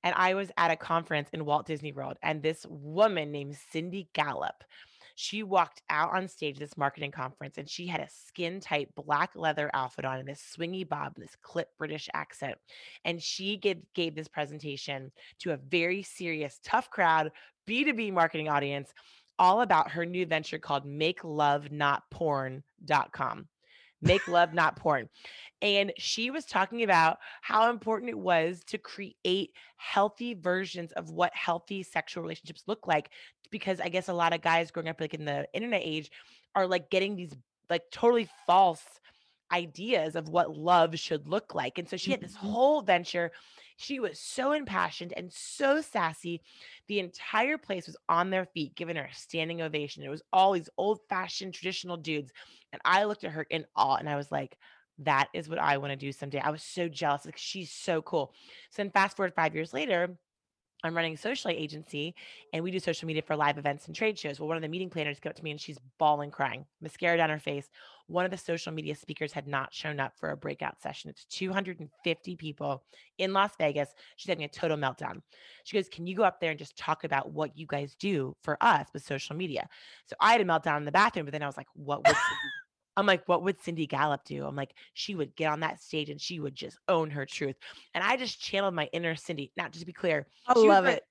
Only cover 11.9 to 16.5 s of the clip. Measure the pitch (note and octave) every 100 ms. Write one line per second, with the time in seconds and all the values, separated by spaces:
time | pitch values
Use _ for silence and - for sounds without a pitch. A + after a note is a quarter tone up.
11.9 | D3+ - - D3 - C3+ - _ - -
12.9 | - E3 E3+ - - F#3+ G#3 G3+ F3 -
13.9 | - E3 D#3 D#3 - C#3+ D3+ D3 C#3 -
14.9 | C3+ C3 _ - _ F3+ C#3+ C3+ F3 E3+
15.9 | F#3+ F#3+ - F3 D#3 C#3+